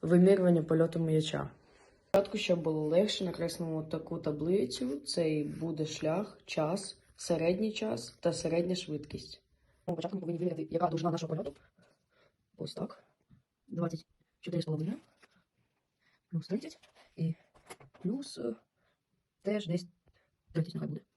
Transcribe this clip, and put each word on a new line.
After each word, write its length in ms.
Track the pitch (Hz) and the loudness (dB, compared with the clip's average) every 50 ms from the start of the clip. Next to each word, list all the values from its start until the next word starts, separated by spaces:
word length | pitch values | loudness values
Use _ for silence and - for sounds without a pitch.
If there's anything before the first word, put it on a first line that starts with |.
| - | 4
вимірювання 600 | 160 175 180 180 190 202 190 185 180 175 170 156 | 8 8 10 10 10 8 8 8 6 6 6 4
польоту 360 | 160 160 160 160 165 165 170 | 4 4 4 4 4 2 0
м'яча. 520 | 165 160 156 156 156 156 - 143 143 143 - - _ _ - - - - _ _ _ _ | 0 4 4 4 2 2 -2 -4 -6 -6 -10 -16 _ _ -20 -20 -20 -20 _ _ _ _
Спочатку, 300 | _ 196 202 - - 214 | _ 0 0 0 -2 -6
щоб 240 | 208 - 180 170 160 | 0 2 0 2 2
було 240 | 156 160 156 156 | -2 -2 0 0
легше, 380 | 151 160 175 208 214 - - 196 | 2 4 4 4 4 2 -2 -4
накреслимо 580 | 180 165 - 165 170 165 - 170 160 160 156 156 | -4 -4 -4 -4 -6 -4 -6 -6 -4 -4 -4 -6
таку 360 | 156 - 160 160 - 170 165 | -6 -6 -8 -6 -6 -8 -4
таблицю. 800 | 160 156 151 147 156 165 180 202 247 247 - - 254 247 277 - | -4 -4 -4 -2 0 0 2 2 2 0 -2 -4 -4 -4 -6 -6
Це 300 | - - - - 170 160 | -6 -6 -2 0 0 2
і 140 | 156 151 147 | 2 0 -2
буде 420 | 147 151 156 160 165 165 156 156 | -4 -6 -6 -6 -6 -2 -2 -4
шлях, 520 | 151 - - - 156 156 180 214 208 - - - | -4 -4 -4 -2 0 0 0 -2 -6 -10 -18 -14
час, 540 | - - - 156 151 170 202 - - - - _ _ - | -6 -2 0 0 0 0 -2 -4 -8 -14 -16 _ _ -18
середній 560 | _ - - 170 156 160 170 185 190 214 220 214 | _ -4 -2 0 2 4 2 2 2 2 -2 -2
час 440 | - 220 214 226 226 - - - - | -2 -4 -2 -4 -4 -6 -10 -14 -2
та 120 | - 170 160 | 0 0 0
середня 420 | - - 165 160 170 175 180 185 | 0 -2 0 2 2 2 2 0
швидкість. 680 | 180 - - 151 147 - - - - - - - - _ _ _ _ _ _ _ _ _ - | -2 -2 -6 -6 -6 -6 -8 -10 -10 -10 -12 -18 -20 _ _ _ _ _ _ _ _ _ 0
Ну, 60 | 175 | 0
спочатку 220 | 160 165 175 190 | 2 2 2 -2
ми 40 | 190 | -2
повинні 180 | 180 160 170 165 | -2 -2 -2 0
виміряти, 300 | 175 180 165 160 156 - | 0 0 0 -2 -6 -2
яка 160 | - 165 175 | 0 2 2
довжина 240 | 170 151 165 143 170 | 2 2 2 2 2
нашого 240 | 160 165 160 156 160 | 0 0 0 -2 -2
польоту. 180 | 156 - 143 139 - _ _ _ _ - _ _ _ _ _ _ _ _ _ _ _ _ _ _ | -2 -2 -4 -6 -12 _ _ _ _ -20 _ _ _ _ _ _ _ _ _ _ _ _ _ _
Ось 180 | - - - - | -10 -10 -10 -8
так. 300 | - - - - - _ _ _ _ _ _ - - _ _ _ _ _ _ | -8 -8 -10 -10 -16 _ _ _ _ _ _ -20 -20 _ _ _ _ _ _
Двадцять 380 | - 165 175 170 - 160 - _ _ _ _ _ _ _ | -4 -4 -4 -2 -4 -8 -12 _ _ _ _ _ _ _
чотири 220 | - - 180 170 165 | -10 -6 -4 -4 -2
з 20 | |
половиною. 320 | - 156 151 156 175 240 302 - _ _ _ - - _ _ _ _ _ _ _ _ _ _ _ _ _ _ _ _ _ _ _ _ | -2 -2 -2 -2 -4 -4 -6 -10 _ _ _ -20 -20 _ _ _ _ _ _ _ _ _ _ _ _ _ _ _ _ _ _ _ _
Плюс 160 | - 165 143 | -6 -6 -4
тридцять. 320 | - 185 233 - 320 - - _ - _ - - _ _ | -4 -6 -6 -6 -8 -16 -16 _ -20 _ -20 -20 _ _
І 180 | - 165 165 165 - _ _ _ - _ - - _ - - _ - - | -4 -4 -4 -4 -6 _ _ _ -20 _ -20 -20 _ -20 -20 _ -8 -6
плюс, 360 | 185 220 277 277 - - - | -4 -4 -4 -6 -10 -12 -8
е, 160 | 247 233 220 - _ _ _ _ _ _ _ _ _ _ _ _ _ _ _ _ _ | -6 -6 -6 -8 _ _ _ _ _ _ _ _ _ _ _ _ _ _ _ _ _
теж 240 | 190 214 214 202 | -2 -2 -2 0
десь 200 | 170 165 180 - - _ _ _ _ _ _ _ _ _ _ _ _ - | 0 -2 -2 -2 -6 _ _ _ _ _ _ _ _ _ _ _ _ -2
тридцять 220 | 165 160 - - | -2 -2 -2 -2
нехай 140 | 165 156 147 | -8 -6 -6
буде. 120 | 147 - - _ _ | -6 -8 -10 _ _